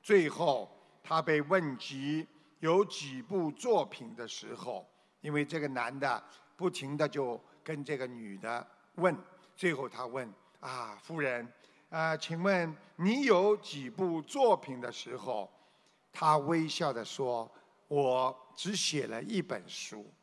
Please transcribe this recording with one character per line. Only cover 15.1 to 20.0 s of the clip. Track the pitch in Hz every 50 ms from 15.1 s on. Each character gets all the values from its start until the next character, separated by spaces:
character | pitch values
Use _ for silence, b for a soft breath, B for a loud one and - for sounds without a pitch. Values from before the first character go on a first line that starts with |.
| 123
候， | 123 101 123 120 104 98 - b b b b b b b b b b b _
她 | - - 165 156 151 151
微 | 143 147 170 165 160
笑 | 151 - - 170 143
地 | 127 117 110
说 | - - - 139 123 120 117 113 - b b b b b b _ _
：“我 | 147 143 139 127 127 127 131 131 131 - - - -
只 | - - 180 208
写 | 180 - - 156 147 123
了 | 113 113 117
一 | - - 226 190
本 | - - 127 101 87 -
书。” | - - - - 110 107